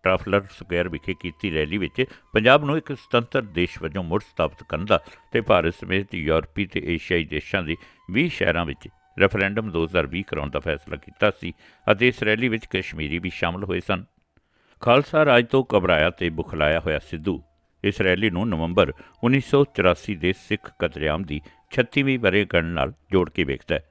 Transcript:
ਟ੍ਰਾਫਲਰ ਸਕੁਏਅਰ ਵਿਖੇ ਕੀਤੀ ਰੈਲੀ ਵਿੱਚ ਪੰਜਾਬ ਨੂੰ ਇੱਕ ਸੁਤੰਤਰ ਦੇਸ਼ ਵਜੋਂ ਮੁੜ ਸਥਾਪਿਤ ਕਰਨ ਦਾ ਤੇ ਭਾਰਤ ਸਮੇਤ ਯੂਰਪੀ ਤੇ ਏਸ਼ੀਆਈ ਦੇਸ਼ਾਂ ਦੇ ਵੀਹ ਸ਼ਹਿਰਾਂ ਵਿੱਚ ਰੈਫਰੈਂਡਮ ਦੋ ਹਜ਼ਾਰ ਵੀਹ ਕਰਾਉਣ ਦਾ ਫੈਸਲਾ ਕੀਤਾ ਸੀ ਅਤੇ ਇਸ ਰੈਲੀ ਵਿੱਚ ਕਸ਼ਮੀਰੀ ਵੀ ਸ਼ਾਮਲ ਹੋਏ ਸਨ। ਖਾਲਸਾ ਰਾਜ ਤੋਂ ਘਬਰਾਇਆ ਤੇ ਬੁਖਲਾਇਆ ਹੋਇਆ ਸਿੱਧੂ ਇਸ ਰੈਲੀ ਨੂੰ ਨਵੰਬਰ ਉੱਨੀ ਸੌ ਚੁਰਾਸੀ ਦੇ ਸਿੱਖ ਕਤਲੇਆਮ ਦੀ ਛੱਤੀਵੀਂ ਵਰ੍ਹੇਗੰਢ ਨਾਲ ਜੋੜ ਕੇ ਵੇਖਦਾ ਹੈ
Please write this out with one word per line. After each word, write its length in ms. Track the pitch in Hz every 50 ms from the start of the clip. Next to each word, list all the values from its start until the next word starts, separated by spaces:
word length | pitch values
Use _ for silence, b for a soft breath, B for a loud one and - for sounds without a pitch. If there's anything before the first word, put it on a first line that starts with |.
| _
ਟ੍ਰਾਫਲਰ 400 | 92 92 90 - 95 95 101 98
ਸਕੁਏਅਰ 460 | 98 - - 90 - 87 85 87 90
ਵਿਖੇ 260 | 82 76 _ - 92 -
ਕੀਤੀ 340 | - 87 80 _ - 101 80
ਰੈਲੀ 240 | 78 76 73 87 104
ਵਿੱਚ 260 | 92 - _ - 131 B B B B B -
ਪੰਜਾਬ 320 | 110 107 120 131 147 147
ਨੂੰ 120 | 139 147 160
ਇੱਕ 180 | - - 143
ਸੁਤੰਤਰ 460 | - - _ - 120 120 - - 147 117
ਦੇਸ਼ 400 | 101 82 82 87 85 - - 85
ਵਜੋਂ 220 | 82 76 95 90
ਮੁੜ 180 | 82 82 104 -
ਸਥਾਪਿਤ 400 | - _ - 82 76 - - - _
ਕਰਨ 160 | - 78 90
ਦਾ 200 | 107 107 80 B B B B B B -
ਤੇ 80 | 117
ਭਾਰਤ 340 | 107 - 110 90 82 85 85
ਸਮੇਤ 400 | - - 90 92 95 98 - -
ਯੂਰਪੀ 520 | 90 78 76 80 80 76 - _ - 101
ਤੇ 160 | 87 - 98 76
ਏਸ਼ੀਆਈ 400 | 78 85 80 - - 92 85 80
ਦੇਸ਼ਾਂ 380 | - 80 76 - - - 98 87
ਦੇ 140 | 76 80 b b b b b b -
ਵੀਹ 200 | 90 117 160 175
ਸ਼ਹਿਰਾਂ 360 | - - - 92 82 82 87
ਵਿੱਚ 220 | 76 67 - - - _ _ _ _ _ -
ਰੈਫਰੈਂਡਮ 500 | 95 98 - 104 95 98 101 110 110 107
ਦੋ 140 | 80 82 82
ਹਜ਼ਾਰ 220 | 80 90 90 78
ਵੀਹ 180 | 69 71 87 98
ਕਰਾਉਣ 260 | - - 76 73 71
ਦਾ 100 | 64 -
ਫੈਸਲਾ 360 | - 85 76 73 _ - 73
ਕੀਤਾ 340 | 76 - - - _ - 104
ਸੀ 220 | 95 - - 87 82 b b b b b b - 107
ਅਤੇ 160 | 95 120 127
ਇਸ 140 | 117 - -
ਰੈਲੀ 260 | 107 107 110 123 127
ਵਿੱਚ 180 | 110 113 113 -
ਕਸ਼ਮੀਰੀ 480 | - 98 92 - - 78 80 71 78 85
ਵੀ 120 | 87 92
ਸ਼ਾਮਲ 340 | - - - 85 85 92 101
ਹੋਏ 160 | 92 92 92
ਸਨ। 240 | 90 - 104 - - _ _ _ _ _ _ _ _ _ _ _ _ _ _ _
ਖਾਲਸਾ 440 | - 120 120 135 143 - - 156 156
ਰਾਜ 220 | 147 127 120 120
ਤੋਂ 180 | 113 - 135 127 _ -
ਘਬਰਾਇਆ 340 | 101 90 90 87 76 78 87
ਤੇ 180 | 87 - 90 85
ਬੁਖਲਾਇਆ 520 | 80 78 78 - - 78 76 76 78 82
ਹੋਇਆ 180 | 78 80 78 73
ਸਿੱਧੂ 440 | - - - 80 76 98 87 67 - _ _ _ _ _ _ _ -
ਇਸ 160 | 98 98 -
ਰੈਲੀ 300 | 101 95 92 90 107 110
ਨੂੰ 180 | 87 87 104 117
ਨਵੰਬਰ 440 | 95 78 82 82 87 98 92 71 - B B B B B -
ਉੱਨੀ 160 | 120 131 139
ਸੌ 240 | 123 - - 139 143
ਚੁਰਾਸੀ 500 | - _ - 92 90 87 - - - 104
ਦੇ 180 | 82 78 90 95
ਸਿੱਖ 380 | - - - 104 104 - - _ _
ਕਤਲੇਆਮ 440 | 92 82 78 76 73 78 76 82 98
ਦੀ 180 | 78 76 73 73 b b b b _
ਛੱਤੀਵੀਂ 480 | - - 123 - - 143 139 135 135 123
ਵਰ੍ਹੇਗੰਢ 560 | 117 98 90 104 101 85 - 87 82 82 85
ਨਾਲ 180 | 80 65 67 - _ _ _ -
ਜੋੜ 180 | 92 90 80
ਕੇ 140 | - - 82
ਵੇਖਦਾ 300 | 67 67 65 - - 82
ਹੈ 100 | 71 - _